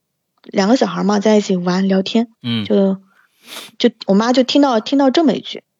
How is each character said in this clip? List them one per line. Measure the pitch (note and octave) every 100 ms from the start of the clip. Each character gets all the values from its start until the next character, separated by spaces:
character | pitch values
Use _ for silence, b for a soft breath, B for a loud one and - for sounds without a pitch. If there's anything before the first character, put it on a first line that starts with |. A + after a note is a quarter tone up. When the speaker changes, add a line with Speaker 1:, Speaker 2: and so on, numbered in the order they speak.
| _ _ _ _
Speaker 1:
两 | - G3+ F#3+
个 | C4
小 | G#3
孩 | E3+
嘛， | F#3+ G#3
在 | G#3+ G#3
一 |
起 | G3+ F3+
玩 | F3+ F#3 G3
聊 | F#3+
天， | F#3+ A3+ A#3+ _
Speaker 2:
嗯。 | A#2+ A#2 G2+
Speaker 1:
就， | - G3 F#3+ B B B B B B B -
就 | - - -
我 |
妈 | G3 A3+
就 | B3+
听 | B3 C#4+
到， | C#4+ A3
听 | - C#4
到 | C4+
这 | D4
么 | D4+
一 | F3
句， | - - -